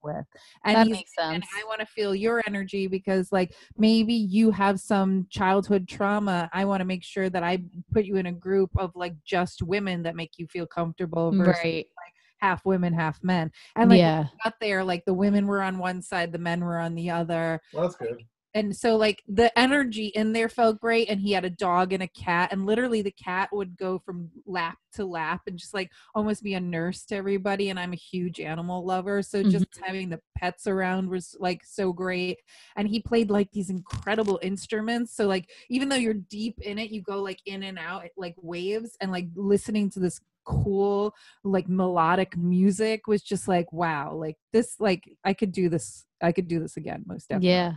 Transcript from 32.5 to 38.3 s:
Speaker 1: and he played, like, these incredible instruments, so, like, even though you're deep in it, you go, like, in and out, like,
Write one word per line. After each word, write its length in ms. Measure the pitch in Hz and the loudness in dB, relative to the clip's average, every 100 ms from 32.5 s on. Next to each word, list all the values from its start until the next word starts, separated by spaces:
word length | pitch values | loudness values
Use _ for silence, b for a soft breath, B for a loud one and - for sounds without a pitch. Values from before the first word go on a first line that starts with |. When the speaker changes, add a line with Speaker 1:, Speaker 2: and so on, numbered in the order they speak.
| b b - | b b -4
Speaker 1:
and 120 | 208 | -2
he 120 | 220 | -2
played, 300 | - 233 220 | 0 0 4
like, 220 | 208 202 | 2 2
these 180 | 208 185 | -2 -4
incredible 680 | 185 175 - - 214 214 185 | -6 -6 -8 -2 0 2 0
instruments, 720 | 185 196 - 214 214 233 240 - | -2 -6 -6 -4 -2 -2 -4 0
so, 120 | 208 | 0
like, 200 | 190 - b b | 0 -4 b b
even 180 | 247 277 | -2 0
though 80 | 269 | 0
you're 160 | 226 | 0
deep 480 | 214 185 208 226 - | -2 -6 -8 -8 -8
in 160 | 196 208 | -8 -8
it, 120 | 220 | -6
you 100 | 214 | -8
go, 200 | 190 202 | -6 -6
like, 180 | 196 185 - | -6 -8 -10
in 160 | 196 | -10
and 160 | 196 185 | -10 -10
out, 240 | 160 185 175 - | -10 -10 -12 -10
like, 180 | 180 | -10